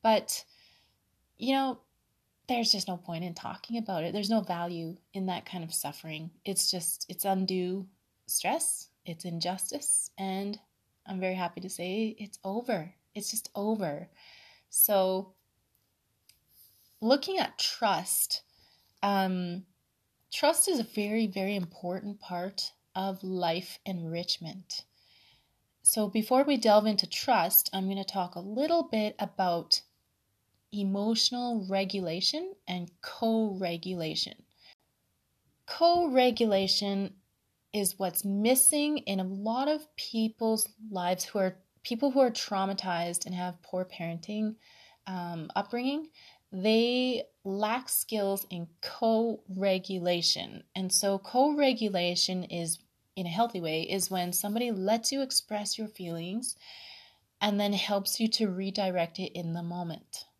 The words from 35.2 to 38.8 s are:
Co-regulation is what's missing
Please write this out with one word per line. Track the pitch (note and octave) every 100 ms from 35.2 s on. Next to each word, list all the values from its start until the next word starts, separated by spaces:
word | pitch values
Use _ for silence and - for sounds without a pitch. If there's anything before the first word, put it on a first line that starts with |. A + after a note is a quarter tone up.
| _ _ _ _ -
Co-regulation | - E4+ F4 E4+ B3+ B3+ A3+ A3+ G3 F#3+ - G3+ G3 G3 - _ _ _ _ _
is | G#3+ G3 -
what's | F#3+ E3+
missing | G3+ G3 A3 C4 - D4